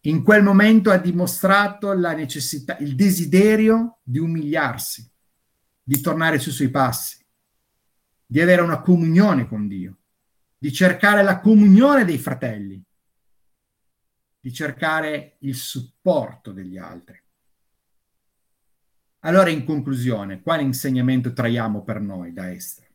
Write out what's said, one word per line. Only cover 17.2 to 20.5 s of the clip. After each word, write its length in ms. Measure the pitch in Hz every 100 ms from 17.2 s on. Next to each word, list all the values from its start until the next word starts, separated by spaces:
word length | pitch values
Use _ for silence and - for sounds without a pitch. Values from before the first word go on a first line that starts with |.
| _ _ _ _ _ _ _ _ _ _ _ _ _ _ _ _ _ _ _ _
Allora, 300 | 160 185 180
in 160 | 156
conclusione, 760 | 127 151 135 131 123 107 101 92
quale 200 | -